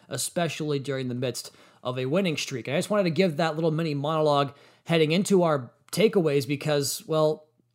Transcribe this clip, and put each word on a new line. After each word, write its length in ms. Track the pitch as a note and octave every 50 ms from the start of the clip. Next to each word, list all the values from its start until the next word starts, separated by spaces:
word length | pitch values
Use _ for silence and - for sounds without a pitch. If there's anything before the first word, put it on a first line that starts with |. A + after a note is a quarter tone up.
| _ -
especially 680 | C#3 B2+ - - - F3+ E3+ D3+ - - D#3 D3+ C#3+ C#3
during 280 | B2+ C#3 C3+ C3 C3
the 80 | B2 B2
midst 360 | B2 C3+ B2+ A#2+ - - - - - - - _ _ -
of 160 | B2 B2 C3
a 80 | B2+
winning 300 | C3 D3+ F#3+ G3+ E3+ D3
streak. 300 | - - - C#3 A#2 -
And 80 | B2 C3+
I 40 | F3
just 100 | E3 -
wanted 140 | G#3+ G#3 F#3+
to 80 | F3
give 260 | C#3+ D#3 F#3+ F3+ C#3+
that 160 | D#3 E3+ D#3+ D3+
little 160 | D#3+ E3 D#3+
mini 240 | D#3 D#3 E3+ D#3 D3
monologue 640 | C#3 C#3 D3+ D#3+ D#3 D#3 D3 C#3+ C#3+ C#3+ C3 - - - - _ _ -
heading 260 | - E3+ E3 D#3 D3
into 320 | D#3+ F#3+ G3 - G3+ F3+ F3
our 280 | D#3+ D3+ C3+ A#2+ - _ _ _ -
takeaways 560 | - E3+ G#3+ A3+ - G3+ D#3+ D3+ C#3 C#3+ B2
because, 560 | A#2 C#3+ C3+ - D#3 D3 C#3+ C#3 B2+ - - -
well, 360 | - D#3+ D#3 D#3 D3+ D3+ - - _ _ _ _ _